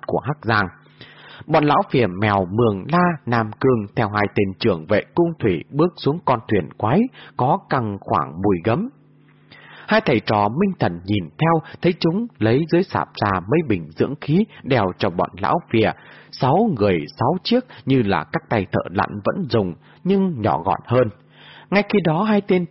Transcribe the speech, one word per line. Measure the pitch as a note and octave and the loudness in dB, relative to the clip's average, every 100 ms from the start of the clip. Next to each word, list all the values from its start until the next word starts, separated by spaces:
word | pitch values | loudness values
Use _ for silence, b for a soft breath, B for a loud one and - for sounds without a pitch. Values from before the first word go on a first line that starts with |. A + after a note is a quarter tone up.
| - | -4
của | D#2 | -4
Hắc | A2 D3+ | -4 -6
Giang. | G#2 A2 F#2 - B B B B B B - | -2 0 -2 -6 B B B B B B 0
Bọn | D#3 | 2
lão | D3 C#3+ G3+ | 4 2 2
phìa | C#3 G#2+ F2+ | 0 0 0
mèo | G#2+ G2+ F2+ | 0 0 0
Mường | G#2 A#2 G2 F2 | 0 0 0 -2
La, | F3 F3+ D#3+ - | 0 0 -2 -2
Nam | A#2 A2 - | -2 -2 0
Cương | C3 A#2+ G2+ - | 0 0 -2 -4
theo | G#2+ G#2 | -2 -2
hai | G#2 - | -2 0
tên | G2+ F#2 | -2 0
trưởng | A#2 E2+ D#2 | 0 0 0
vệ | G#2 - - | -2 0 0
cung | E3+ E3 | -2 0
thủy | A#2 E2 - | -2 -2 -4
bước | C3+ F3 - | -2 -2 0
xuống | C3+ E3 - | -4 -2 -2
con | A#2+ - | -2 0
thuyền | G#2 D2 - | -2 -2 -4
quái, | G#2+ D#3+ B3+ B B - | 0 2 0 B B -4
có | B2+ F#3 - | 0 0 -2
căng | C#3 A2 G2 | -2 -2 -6
khoảng | - G2+ C2+ | -2 -2 -2
mùi | D#2 G2+ F2+ G2+ | -2 0 0 0
gấm. | C3 A#3+ - _ _ B B B B B B B | 0 -2 -10 _ _ B B B B B B B
Hai | G#3+ | 0
thầy | G#3+ A#2 | 2 0
trò | - G#2+ G#2 | 2 2 2
Minh | B2+ G3+ F3 | 2 -2 0
Thần | A2 E2+ F#2 | -2 -2 -2
nhìn | G#2 | -2
theo, | D#2+ - D#3+ E3 - - | -4 -2 2 2 -2 -2
thấy | E3+ E3+ | -2 0
chúng | E3+ F#3 A#3+ - | 0 -2 -4 -2
lấy | G#2+ B2+ D#3+ | 0 2 2
dưới | E3+ | 0
sạp | F#3+ F#2+ - - | 0 -2 -4 -2
ra | G#2 | -2
mấy | F#2+ F#2 D3+ D3+ | -2 0 0 0
bình | F#2+ D#2 | -4 -4
dưỡng | - - D3 | -4 -2 -2
khí, | - E3 A3 B | 0 0 0 B
đeo | - C3 F#2+ F2+ | -2 0 0 0
cho | G#2 | -2
bọn | F2 E2+ F#2 | 0 -4 -2
lão | F#2 E3+ - | -2 -2 0
phìa. | A#2 G2+ B B B B | 2 2 B B B B
Sáu | - C3 E3 A#3 B2+ | -2 2 2 2 2
người | G2+ F2 C#2 - | 2 2 -2 -2
sáu | A#2+ F#3 | -2 -2
chiếc | - A#3+ B3 B - | 0 -2 -2 B 0
như | C3+ | 0
là | G2+ F2 D#2 | 2 -2 -2
các | D#3+ - | -8 -2
tay | A2+ F#2 | -2 0
thợ | - - | -2 -2
lặn | F2+ - G#2 G#2+ | -2 -2 -2 -4
vẫn | - D#3 | -4 -2
dùng, | A2+ F#2+ D#2 b b | 0 -2 -6 b b
nhưng | F3 G3 F#3+ C#3 | -2 0 0 0
nhỏ | G2+ D2 F2 | 0 0 0
gọn | - - | -4 0
hơn. | B2 A#2 - B B B B B | 2 2 -2 B B B B B
Ngay | G3 G3+ | -2 0
khi | G#3 | 0
đó, | E3 D#3 | 0 0
hai | G#3+ G#3 | 0 0
tên | G3+ F#3 F3 | 2 0 0